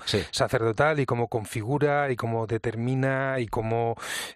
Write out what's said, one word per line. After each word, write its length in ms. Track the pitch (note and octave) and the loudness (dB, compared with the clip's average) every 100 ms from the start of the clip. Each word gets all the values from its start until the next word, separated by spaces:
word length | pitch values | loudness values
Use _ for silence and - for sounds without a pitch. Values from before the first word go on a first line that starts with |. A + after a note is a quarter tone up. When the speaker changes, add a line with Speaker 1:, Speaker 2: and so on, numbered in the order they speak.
Speaker 1:
Sí. 180 | - G#2 E2+ | 0 0 0
Speaker 2:
sacerdotal 680 | - A#2 B2+ A2+ A2 D3 D#3 | 0 2 2 2 4 2 2
y 60 | C3 | 0
cómo 240 | A#2+ A#2 | 0 0
configura 840 | A#2 G#2 A#2 G#2 C#3+ D3 C#3+ C#3 | -2 -4 -6 -2 0 2 2 0
y 60 | A#2+ | -2
cómo 300 | A#2 A2+ A2+ | -2 -2 0
determina 920 | A2+ A#2 A2 A#2+ C3 C3+ C3+ C3+ C3+ | -2 -2 -2 0 2 2 2 0 -2
y 80 | A2+ | -2
cómo, 480 | B2 A2 A#2 A#2 A#2 - - - | -2 0 2 0 -2 -6 -8 -6